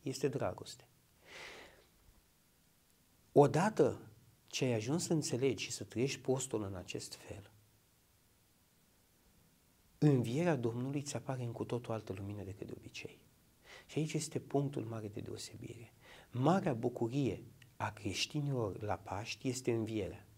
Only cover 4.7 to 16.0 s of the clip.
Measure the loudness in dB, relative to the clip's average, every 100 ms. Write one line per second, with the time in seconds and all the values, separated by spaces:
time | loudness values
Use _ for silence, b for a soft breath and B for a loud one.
4.7 | 2 0 -2 2 0 2 2 2 0 -4
5.7 | -6 -6 0 0 0 0 0 0 -2 -2
6.7 | -6 -6 -8 -8 -14 -14 -14 -14 -20 _
7.7 | _ _ _ _ _ _ _ _ _ _
8.7 | _ _ _ _ _ _ _ _ _ _
9.7 | _ _ _ 6 8 4 2 4 4 2
10.7 | 0 -2 -4 -4 -6 -4 -4 -4 -4 -2
11.7 | -2 -2 -6 -4 -6 -6 -8 -8 -10 -10
12.7 | -10 -12 -12 -14 -16 -20 _ _ _ B
13.7 | B B -4 -2 -2 -2 -6 0 2 2
14.7 | -2 -4 -6 -6 -8 -8 -10 -10 -12 -12
15.7 | -14 -16 -20